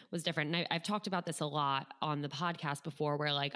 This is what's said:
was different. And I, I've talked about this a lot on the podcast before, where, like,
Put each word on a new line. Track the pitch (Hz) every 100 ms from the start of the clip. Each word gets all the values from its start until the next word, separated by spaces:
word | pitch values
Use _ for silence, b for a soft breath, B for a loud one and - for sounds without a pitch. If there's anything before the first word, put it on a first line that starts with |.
| B
was | 175
different. | 170 165 147 170
And | -
I, | 165
I've |
talked | - 208 208
about | 180 170
this | -
a | 151
lot | 151 143 135 147 -
on | 156 147
the | 143
podcast | 139 175 165 151 143
before, | 160 - 151 147
where, | 147
like, | 143 143